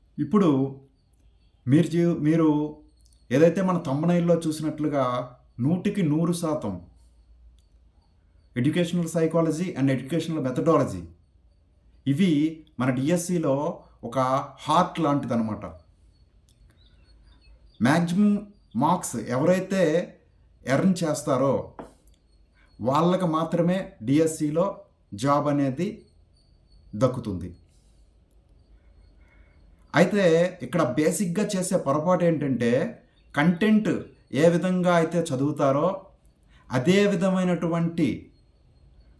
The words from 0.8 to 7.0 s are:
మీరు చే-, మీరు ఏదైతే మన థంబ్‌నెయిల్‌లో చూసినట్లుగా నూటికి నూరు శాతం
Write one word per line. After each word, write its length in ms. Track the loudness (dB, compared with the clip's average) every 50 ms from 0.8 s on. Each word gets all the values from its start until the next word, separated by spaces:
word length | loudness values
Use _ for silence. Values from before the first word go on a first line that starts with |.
| -20 _ _ _ _ _ _ _ _ _ _ _ _ _ _ _ 0
మీరు 220 | 2 4 4 4 2
చే-, 260 | 0 0 0 0 0 0
మీరు 280 | 0 2 2 4 4 2 2 0 -2 -4 -8 -12 -20 -20 _ _ _ _ _ _ _ -2
ఏదైతే 300 | 2 4 4 4 4 2
మన 160 | 0 0 -2 -2 -2
థంబ్‌నెయిల్‌లో 500 | -4 -4 -2 0 2 2 2 2 2 2 0
చూసినట్లుగా 600 | 0 -2 -4 -4 -4 -6 -4 -4 -4 -2 -2 -2 -2 -2 -2 -4 -8 -10 -14 -20 _ _ _ -4
నూటికి 440 | -2 0 0 0 -2 -2 -2 -2 0
నూరు 300 | 0 0 0 0 -2 -2 -2
శాతం 320 | -4 -4 -4 -4 -6 -8 -8 -10 -12 -18 -20 _